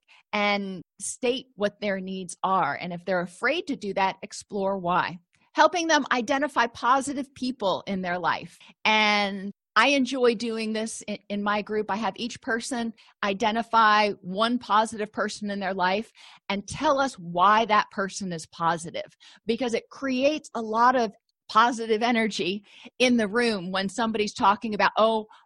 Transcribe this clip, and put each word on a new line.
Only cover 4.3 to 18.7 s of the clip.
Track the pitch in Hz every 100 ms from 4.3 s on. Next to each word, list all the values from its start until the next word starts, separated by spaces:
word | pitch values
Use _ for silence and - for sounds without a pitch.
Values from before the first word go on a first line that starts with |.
| - - 202 190 196
why. | 170 180 95 180 _ _ _
Helping | - 311 359 330
them | 302 247
identify | 247 220 277 294 - 233
positive | - 240 269 269 277 254
people | - 254 254 196 143 -
in | 190
their | 180 180
life. | 156 101 175 - - _
And | 214 214 214 208 196 196 196 - _ 214
I | 262
enjoy | 277 254 269 247
doing | 208 233 226 220
this | 220 220 -
in, | - 202 -
in | 202
my | 208 208
group. | 208 214 214
I | 196
have | 208 196
each | 233 -
person | - 226 - 240 226 - _ -
identify | 202 196 220 226 - 226 214 214 208 -
one | 180 190 233 247
positive | - 208 220 220 208
person | - 208 - 202
in | 202
their | 190
life | 190 180 202 226 _ - - -
and | 202 -
tell | - 302 277
us | 277 -
why | 170 170 196 214 214
that | 208 -
person | - 196 - 190
is | 165 -
positive, | - 165